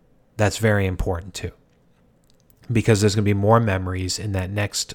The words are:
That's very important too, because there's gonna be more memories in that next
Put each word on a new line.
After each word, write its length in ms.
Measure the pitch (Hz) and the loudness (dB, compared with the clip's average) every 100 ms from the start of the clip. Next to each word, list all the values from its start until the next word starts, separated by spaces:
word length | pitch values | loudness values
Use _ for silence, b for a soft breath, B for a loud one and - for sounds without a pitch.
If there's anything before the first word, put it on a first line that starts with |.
| _ _ _ - | _ _ _ -2
That's 200 | 104 - | -2 0
very 280 | 113 104 95 | 0 2 0
important 480 | 92 - 85 95 | -4 -4 -6 -8
too, 180 | - 87 - _ _ _ _ _ _ _ _ _ _ - | -12 -14 -14 _ _ _ _ _ _ _ _ _ _ -4
because 300 | 113 104 107 | 0 4 4
there's 140 | 107 101 | 4 4
gonna 80 | |
be 100 | 101 | 2
more 260 | 101 101 117 | 2 4 4
memories 600 | 117 95 90 92 92 - | 4 -2 -4 -6 -6 -6
in 120 | 107 | -4
that 180 | 95 92 | -4 -4
next 420 | 101 104 - - | -4 -6 -6 -10